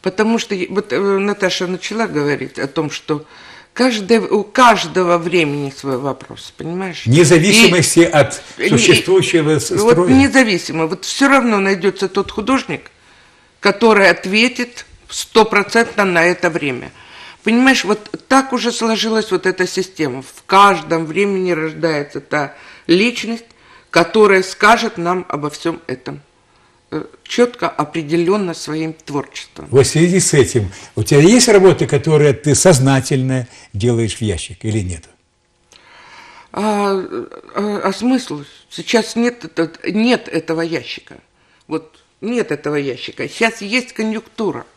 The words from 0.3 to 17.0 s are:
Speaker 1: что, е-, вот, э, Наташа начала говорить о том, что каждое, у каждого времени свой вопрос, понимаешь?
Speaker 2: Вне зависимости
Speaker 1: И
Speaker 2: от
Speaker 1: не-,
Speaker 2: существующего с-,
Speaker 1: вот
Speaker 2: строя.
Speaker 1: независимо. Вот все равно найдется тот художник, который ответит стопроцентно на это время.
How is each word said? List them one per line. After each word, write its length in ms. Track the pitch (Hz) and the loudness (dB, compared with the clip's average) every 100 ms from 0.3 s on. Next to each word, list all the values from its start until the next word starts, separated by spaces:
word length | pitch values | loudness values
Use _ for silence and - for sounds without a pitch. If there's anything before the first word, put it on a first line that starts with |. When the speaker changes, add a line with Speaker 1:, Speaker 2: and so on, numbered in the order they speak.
| 226 | 0
Speaker 1:
что, 160 | - | -4
е-, 120 | 196 185 | -6 -4
вот, 240 | 190 208 | -6 -4
э, 60 | 131 | -4
Наташа 680 | 196 196 202 202 185 - 180 | -2 -2 -2 -2 -4 -4 -6
начала 400 | 185 - 208 214 | -6 -8 -6 -4
говорить 520 | 151 147 139 131 - | -2 -2 -4 -6 -8
о 80 | 139 | -6
том, 240 | - 151 | -4 -6
что 340 | - - 151 151 - - - _ | -8 -6 -6 -6 -20 -20 -20 _
каждое, 480 | - 254 220 190 226 | -2 0 0 0 0
у 220 | 190 214 | 2 -2
каждого 720 | 196 - 254 208 170 170 180 175 | -2 4 4 4 0 -2 2 0
времени 540 | 170 175 151 143 139 | 0 0 0 -2 -8
свой 220 | 135 139 127 | -8 -6 -4
вопрос, 560 | 139 131 - - - _ | -6 -8 -12 -18 -18 _
понимаешь? 500 | 160 180 190 160 113 | -10 -8 -8 -8 2
Speaker 2:
Вне 180 | 139 | 4
зависимости 760 | 165 170 185 214 202 175 - - | 6 6 4 4 4 4 2 4
Speaker 1:
И 40 | |
Speaker 2:
от 380 | 170 196 - - - - | 4 4 0 -2 -16 -6
Speaker 1:
не-, 100 | - | 0
Speaker 2:
существующего 920 | - 202 - - 185 - 165 156 151 | 2 4 2 4 2 4 0 2 0
с-, 120 | - | -2
Speaker 1:
вот 220 | 185 220 | 0 4
Speaker 2:
строя. 200 | 170 180 | 4 4
Speaker 1:
независимо. 760 | 262 277 269 233 175 - 156 160 | 4 6 4 2 0 -4 -4 -4
Вот 180 | 185 - | -4 -8
все 220 | - 277 | 0 2
равно 300 | 269 240 208 | 4 2 0
найдется 480 | 196 196 190 185 190 | 0 0 -2 -2 -4
тот 220 | 202 196 | -4 -4
художник, 600 | - 202 269 - 151 - _ _ _ _ _ _ _ | -6 -2 -2 -2 -12 -12 _ _ _ _ _ _ _
который 500 | 202 196 233 214 190 | -2 2 4 6 4
ответит 760 | 170 190 214 247 247 240 - - - _ | 2 -2 0 0 -2 -10 -10 -20 -20 _
стопроцентно 960 | - - 226 220 214 196 233 233 - | -14 -2 0 2 0 0 0 0 0
на 200 | 196 175 170 | 0 2 2
это 240 | 180 175 | 0 -2
время. 400 | 160 147 123 - - | -2 -6 -8 -12 -20